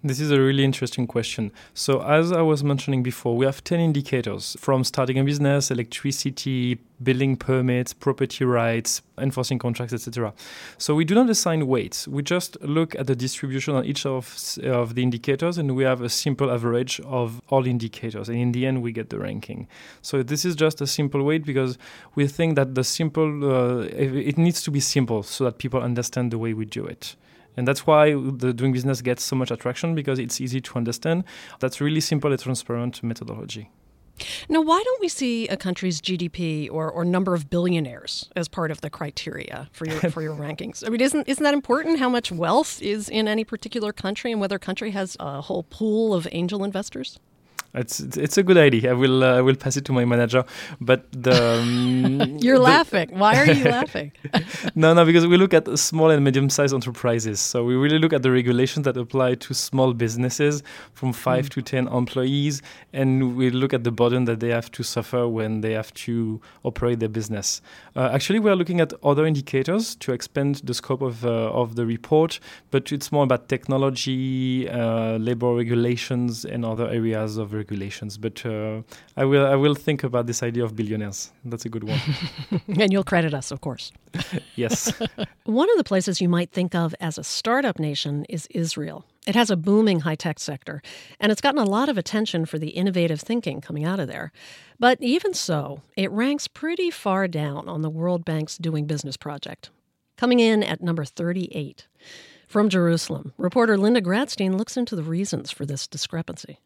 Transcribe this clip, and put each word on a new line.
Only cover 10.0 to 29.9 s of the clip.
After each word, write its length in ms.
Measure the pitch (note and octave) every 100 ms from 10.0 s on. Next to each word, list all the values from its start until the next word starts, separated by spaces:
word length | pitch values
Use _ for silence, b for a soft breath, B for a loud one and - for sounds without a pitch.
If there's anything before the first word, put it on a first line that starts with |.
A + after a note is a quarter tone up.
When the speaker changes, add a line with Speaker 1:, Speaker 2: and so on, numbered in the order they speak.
Speaker 1:
cetera. 320 | - A#2 A2 - B B B B
So 160 | -
we 100 | D3+
do 120 | D#3+ G#3
not 120 | B3+
assign 360 | A3 F3+ D#3+ C#3
weights. 400 | C3 - - -
We 160 | C#3
just 380 | C#3+ F3+ - -
look 340 | C#3+ D3+ D#3+
at 140 | - C3+
the 80 | B2+
distribution 580 | C3 - C#3 C3 C3+
on 100 | C3+
each 220 | B2+ C#3 C#3+
of, 520 | C3 B2 - - -
of 320 | C3 B2 A#2+
the 80 | A#2
indicators, 560 | B2+ A#2+ C3+ C3+ E3 F3
and 160 | C#3+
we 80 | C3
have 180 | C3 B2+
a 80 | A#2+
simple 400 | - D3+ C3 C#3
average 520 | B2 A#2 A#2 B2+ -
of 420 | C3+ B2+ A#2+ A#2 -
all 180 | C3+ B2+
indicators. 600 | A#2+ A2+ - A#2 A2 G2
And 100 | A#2
in 140 | B2
the 140 | A#2+ C3
end, 160 | C3
we 100 | A#2+
get 180 | A2+ A2
the 80 | A2
ranking. 480 | F#2+ G#2 - - - B B B
So 200 | - C#3
this 220 | B2 D3+
is 100 | F3+
just 260 | D#3 D#3 D3+
a 60 | C#3
simple 380 | - C#3+ C#3+
weight 200 | C#3 D#3+
because 320 | D3+ C3+ C3 B2 B B B
we 140 | - C#3+
think 260 | C#3 E3
that 220 | C#3+ C3+ C3
the 80 |
simple, 680 | C3 - E3 D3+ D#3 D3 C#3+
uh, 280 | C3 B2 B2
it, 340 | G#2 - C#3
it 240 | C3 C#3+ D3
needs 240 | E3+ E3
to 80 | -
be 100 | C#3+
simple 440 | C3 - A#2+ A2+
so 200 | G2 -
that 140 | B2+ -
people 220 | C3 B2+
understand 500 | B2 A#2+ A#2+ - B2
the 80 | A2+
way 160 | A#2
we 120 | A2 A2
do 180 | A#2
it. 320 | - - - - b b b -
And 100 | B2
that's 220 | C#3 -
why 240 | D3+ D3+
the 400 | C#3+ C3 C3+ B2+
doing 200 | A#2+ C3
business 300 | B2+ B2+ B2+
gets 220 | B2 B2
so 100 | -
much 160 | C3 B2+
attraction, 460 | A2+ B2 B2+ E3+